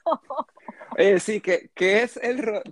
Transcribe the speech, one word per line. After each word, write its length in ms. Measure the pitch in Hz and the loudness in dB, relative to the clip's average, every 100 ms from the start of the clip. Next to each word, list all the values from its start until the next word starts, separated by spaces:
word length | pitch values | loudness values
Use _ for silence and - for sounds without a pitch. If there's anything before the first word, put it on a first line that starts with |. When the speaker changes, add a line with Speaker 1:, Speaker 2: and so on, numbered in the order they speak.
Speaker 1:
<laughs> 440 | - 294 - 277 - _ - - - - | -4 -6 -6 -10 -10 _ -20 -20 -6 2
Speaker 2:
Oye, 220 | 196 185 | 4 4
sí, 220 | - 214 | 2 -4
¿qué, 280 | - 175 - - | -2 -2 -4 -2
qué 280 | 185 208 | 2 2
es 140 | 240 - | 0 -4
el 220 | 233 254 | -4 -4
ro-? 220 | 262 208 - | -4 -6 -6